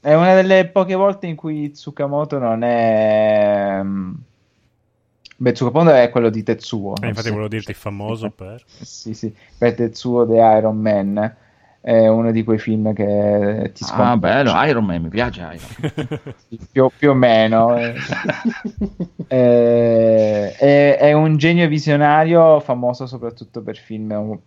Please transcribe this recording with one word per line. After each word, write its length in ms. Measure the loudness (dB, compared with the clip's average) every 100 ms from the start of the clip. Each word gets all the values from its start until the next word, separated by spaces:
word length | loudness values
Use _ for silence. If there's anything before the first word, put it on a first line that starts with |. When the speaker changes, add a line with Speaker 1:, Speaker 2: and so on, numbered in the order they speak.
Speaker 1:
è 140 | 2
una 200 | 2 6
delle 320 | 4 4 2 2
poche 260 | -2 -2
volte 320 | 0 -2 -2 -10
in 100 | -10
cui 340 | -8 -8 -8
Tsukamoto 680 | -12 -20 -8 -6 -4 -4 -4
non 240 | -2 -2
è, 1160 | -2 0 2 2 2 2 2 2 2 0 -2 -4
mm, 320 | -6 -6 -8 -12 -18 _ _ _ _ _ _ _ _ _ _ _
beh, 140 | -4
Tsukamoto 380 | -2 -2 2 4
è 160 | 4 4
quello 200 | 2 0
di 120 | -2
Tetsuo, 580 | -4 -6 -6 -10 -8 -8
Speaker 2:
Eh, 20 |
Speaker 1:
non 60 | -8
Speaker 2:
infatti 80 | -6
Speaker 1:
so 140 | -6
Speaker 2:
volevo 180 | -6 -6
Speaker 1:
se 0 |
Speaker 2:
dirti 240 | -8 -10
famoso 580 | -12 -12 -10 -10 -8 -10
per 340 | -12 -20 -20 _ _
Speaker 1:
Sì, 340 | -20 -18 -14
sì, 200 | -12 -12 -14 _ _
per 180 | 0
Tetsuo 520 | 0 -6 -6 -4 0 2
The 100 | 4 6 6
Iron 200 | 2 -2
Man. 580 | -2 0 -2 -4 -4 -8 _ _ _ _
È 280 | 0 2 4
uno 220 | 2 0
di 100 | -2
quei 140 | -2 -2
film 340 | -2 -2 -2
che 760 | -2 -2 0 0 0 -2 -4 -6
ti 80 | -10
Speaker 3:
Ah, 20 |
Speaker 1:
sconvolge. 320 | -10 -2 0 0
Speaker 3:
bello, 360 | 0 0 2 2 0
Iron 180 | 0
Man, 180 | -2 -4
mi 60 | -6
piace 320 | -4 -6 -6
Iron 340 | -16 -16 -20 -10
Man. 160 | -10
Speaker 2:
<laughs> 420 | -8 -10 -12 -14
Speaker 1:
Sì, 260 | -20 _ -20 -6
più, 200 | 0 0 _
più 140 | 2
o 40 |
meno, 640 | 4 4 4 4 2 2 0
eh. 220 | -2 -8
Speaker 3:
<laughs> 60 | -8 -8 -6 -6 -6 -8 -12 -10 -10 -8 -12 _ -4
Speaker 1:
Eh, 1300 | 0 4 4 4 2 2 2 2 2 2 -2 -4
è, 420 | 0 2 4 4 4
è 140 | 4
un 240 | 4 2 2
genio 300 | 2 2 2
visionario 920 | 0 0 2 2 2 2 4 6 4
famoso 460 | 2 -4 -4 -6 -10
soprattutto 560 | -12 -14 -14 -16 -14
per 140 | -12 -14
film 640 | _ -12 -8 -8 -8 -10